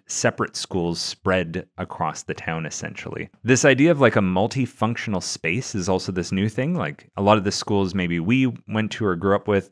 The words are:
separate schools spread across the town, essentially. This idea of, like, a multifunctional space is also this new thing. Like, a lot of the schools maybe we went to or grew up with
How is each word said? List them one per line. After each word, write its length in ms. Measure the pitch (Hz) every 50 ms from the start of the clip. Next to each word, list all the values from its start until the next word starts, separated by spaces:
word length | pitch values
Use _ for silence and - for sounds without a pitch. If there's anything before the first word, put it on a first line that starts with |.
| _ -
separate 480 | - - - 117 - - 110 - -
schools 440 | - - - - 92 85 85 85 85
spread 680 | - - - - _ 98 92 92 87 82 82 90 - - _ -
across 460 | 92 - - - 87 78 76 - -
the 100 | - 78
town, 320 | - - - 82 82 80
essentially. 640 | 76 - - - 78 - - - - - - - - _ _ -
This 220 | 117 131 123 -
idea 260 | 143 131 123 143 170
of, 80 | 165 143
like, 160 | 135 113 -
a 60 | 113
multifunctional 1000 | 98 92 92 92 104 110 - 131 123 120 - - 117 113 120 - - 117 101 90
space 540 | - - - - - 80 90 123 - - -
is 140 | 98 87 101
also 240 | 92 92 - - 92
this 180 | 90 85 -
new 160 | 101 95 101 110
thing. 280 | - - 127 156 180
Like, 340 | 160 92 73 73 - - _ _ 104
a 40 |
lot 160 | 101 101 107 107
of 60 | 92
the 80 | 101
schools 420 | - - - - 104 98 98 92 90
maybe 280 | 95 90 85 85 85
we 300 | 82 95 123 131 131 127 117 - - -
went 200 | 107 110 110 104
to 140 | - - 110
or 120 | 98 90 85
grew 180 | 95 98 98
up 140 | 101 - -
with 200 | 104 98 95 -